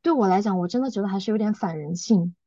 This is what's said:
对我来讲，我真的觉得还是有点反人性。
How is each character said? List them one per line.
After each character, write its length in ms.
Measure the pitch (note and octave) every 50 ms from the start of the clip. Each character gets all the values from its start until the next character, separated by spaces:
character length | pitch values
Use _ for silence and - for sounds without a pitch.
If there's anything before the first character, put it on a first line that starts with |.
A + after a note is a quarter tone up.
对 80 | - E4+
我 160 | D#4+ C4 G#3
来 140 | F#3+ F#3 G3
讲， 180 | G3+ A3 F#3+ F3+
我 100 | F3 F3
真 140 | - B3
的 60 | C4 C4
觉 140 | - G3+
得 60 | G3+ G3
还 120 | F#3+ G3
是 100 | G3 A3+
有 60 | G#3+
点 160 | G#3+ G#3+ G#3+
反 260 | G#3+ - G#3 F3 D#3+ D#3
人 180 | D3 D#3 F3
性。 380 | F3 - - A3+ F3+ E3+ F3 - - _